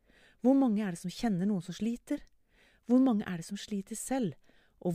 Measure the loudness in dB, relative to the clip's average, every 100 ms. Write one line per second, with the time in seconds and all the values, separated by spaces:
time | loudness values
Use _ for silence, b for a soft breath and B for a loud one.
0 | b b b b 4 4 4 2 -2 -6
1 | -8 -4 -2 0 0 -2 -4 -6 -6 -6
2 | -6 -6 -8 _ b b b b 2 4
3 | 6 4 0 -6 -8 -10 -6 -8 -8 -10
4 | -4 -2 -2 -4 b b b b -4